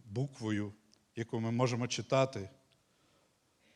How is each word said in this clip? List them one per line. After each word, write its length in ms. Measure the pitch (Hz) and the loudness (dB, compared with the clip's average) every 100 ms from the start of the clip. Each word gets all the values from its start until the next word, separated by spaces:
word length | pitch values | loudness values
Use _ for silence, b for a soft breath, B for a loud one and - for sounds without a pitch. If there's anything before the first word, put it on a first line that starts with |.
буквою, 680 | 110 104 139 - 110 104 104 104 _ - _ - | -8 -4 -4 -4 -2 -2 -2 -8 _ -20 _ -8
яку 240 | 117 117 | -4 -2
ми 100 | 113 | 0
можемо 380 | 117 127 120 120 | 2 2 2 -2
читати, 600 | - 117 135 135 107 95 - _ _ _ b b b b _ _ _ b | -4 2 4 4 0 -8 -12 _ _ _ b b b b _ _ _ b